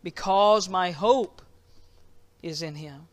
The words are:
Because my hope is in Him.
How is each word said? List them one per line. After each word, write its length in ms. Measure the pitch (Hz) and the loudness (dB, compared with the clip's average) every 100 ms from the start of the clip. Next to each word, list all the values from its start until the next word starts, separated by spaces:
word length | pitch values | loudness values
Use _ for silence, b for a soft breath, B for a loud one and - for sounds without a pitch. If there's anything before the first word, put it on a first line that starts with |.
Because 640 | 175 - 196 196 208 214 185 | -14 -8 0 4 4 4 2
my 220 | 185 180 | -2 -2
hope 520 | 156 208 269 196 - - _ _ - - _ - - _ _ | -2 2 2 0 -10 -20 _ _ -20 -20 _ -20 -20 _ _
is 200 | 170 151 | -12 -10
in 120 | 165 | -10
Him. 340 | 147 156 139 165 | -12 -16 -18 -20